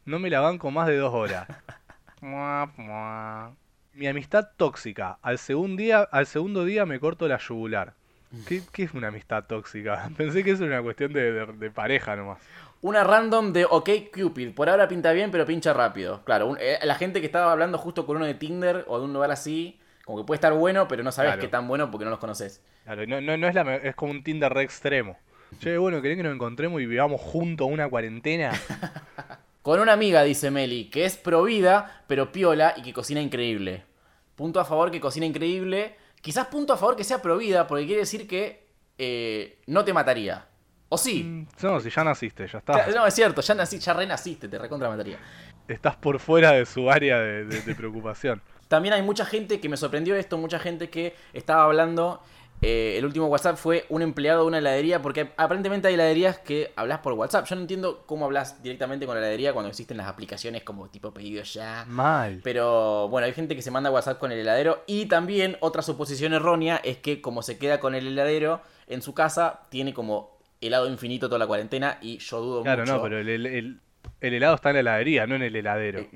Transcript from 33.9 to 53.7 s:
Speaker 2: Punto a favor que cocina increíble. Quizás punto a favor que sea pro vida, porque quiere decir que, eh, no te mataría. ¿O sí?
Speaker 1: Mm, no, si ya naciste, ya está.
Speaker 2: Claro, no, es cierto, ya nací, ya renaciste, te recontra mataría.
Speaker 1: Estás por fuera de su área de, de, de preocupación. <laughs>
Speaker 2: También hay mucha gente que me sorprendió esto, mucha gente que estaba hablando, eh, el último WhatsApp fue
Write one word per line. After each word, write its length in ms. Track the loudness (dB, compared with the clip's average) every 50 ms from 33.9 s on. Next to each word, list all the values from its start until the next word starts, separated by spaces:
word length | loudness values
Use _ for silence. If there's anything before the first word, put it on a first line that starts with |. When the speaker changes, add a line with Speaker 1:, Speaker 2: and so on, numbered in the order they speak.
| _ _ _ _ _ _ _ _ _
Speaker 2:
Punto 240 | -8 -8 0 0 0
a 60 | 0
favor 240 | 2 4 2 2 2
que 100 | 2 -2
cocina 240 | -4 -4 -2 -2 -2
increíble. 720 | -2 -2 -2 -2 -2 -2 -2 -2 -2 -2 -2 -4 -6 -10 _ _ _ _ _
Quizás 260 | -10 -4 -4 -2 -4
punto 260 | -2 -4 -4 0 0 2
a 40 |
favor 180 | 2 2 2 2
que 80 | 0 -2
sea 180 | -4 -4 -2
pro 160 | 0 0 0
vida, 300 | 0 2 2 2 2 2
porque 180 | 2 0 -2 -2
quiere 160 | 0 0 -2
decir 240 | -2 -2 -6 -8 -8
que, 400 | -6 -4 -4 -4 -6 -8 -14 _ _ _ _ _ _ _
eh, 600 | -8 -6 -4 -4 -4 -4 -4 -4 -6 -6 -10 -14 _ _
no 160 | 0 2 2 2
te 80 | 4 2
mataría. 520 | 2 2 2 2 2 0 -4 -6 -6 -10 _ _ _ _ _ _ _ _ _
¿O 80 | -2
sí? 260 | 0 0 0 0 -2 -4
Speaker 1:
Mm, 240 | -4 -8 -10 -12 -14 -10 -4
no, 180 | -2 0 0 0
si 80 | -2 -2
ya 140 | 0 0 2
naciste, 440 | 2 0 0 -4 -8 -8 -10 -12
ya 120 | -12 -12 -8
está. 140 | 0 4 4
Speaker 2:
Claro, 180 | 4 4 4 2
no, 100 | 4 4
es 80 | 4 6
cierto, 280 | 6 4 4 4 2
ya 120 | 2 2 2
nací, 260 | 2 0 -2 -4 -4
ya 140 | -2 0 0
renaciste, 540 | 0 0 -2 -4 -6 -6 -10 -12 -10 -12
te 100 | -10 -10
recontra 320 | -10 -8 -8 -6 -4 -4 -4
mataría. 280 | -4 -4 -6 -8 -10 -12 -16 -20 -20 -20 -20 -20 -20 -20 _
Speaker 1:
Estás 280 | -10 -10 -2 0 -2 -2
por 220 | 0 -2 -2 -2 0
fuera 340 | 2 6 8 8 10 10 8
de 120 | 8 6
su 240 | 2 -2 0 4 6
área 300 | 6 6 6 4 4 4
de, 260 | 2 0 -2 -4 -6
de, 160 | -6 -6 -6
de 140 | -6 -6 -8
preocupación. 680 | -6 -8 -8 -10 -8 -8 -8 -8 -4 -4 -4 -4 -4 -8 -16 -20
<laughs> 120 | -20 -2 _
Speaker 2:
También 240 | 2 2 4 2 2
hay 80 | 2
mucha 240 | 2 0 0 -2 -2
gente 340 | -2 -2 -4 -2 -2 -4 -4
que 80 | -2 -4
me 80 | -4
sorprendió 380 | -4 -4 -4 -2 -2 0 0 0
esto, 220 | 0 -2 -4 -4
mucha 200 | -6 -4 -4 -6 -4
gente 300 | -4 -6 -6 -6 -10 -8
que 260 | -6 -6 -6 -6 -8 -12 -20 -16 -14
estaba 300 | -8 -2 4 6 6 8
hablando, 580 | 8 8 6 4 4 2 0 0 0 -2 -6 -12 -20 -20 -20 -20 -20 _ 0
eh, 340 | 0 2 2 2 0 0 0
el 80 | -2 -2
último 220 | -2 -2 0 2
WhatsApp 280 | 2 2 4 2 2 0
fue 280 | 0 0 2